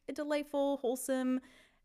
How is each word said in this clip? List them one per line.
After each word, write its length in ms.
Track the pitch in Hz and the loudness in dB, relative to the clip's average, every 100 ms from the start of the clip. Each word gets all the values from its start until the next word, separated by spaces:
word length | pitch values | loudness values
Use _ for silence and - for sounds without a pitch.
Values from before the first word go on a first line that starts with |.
| - | -10
a 40 | |
delightful, 640 | 277 294 294 294 285 277 277 | -6 -2 -2 0 0 2 2
wholesome 600 | 233 254 - 262 254 254 - - - _ | 0 -2 0 0 0 -2 -4 -20 -20 _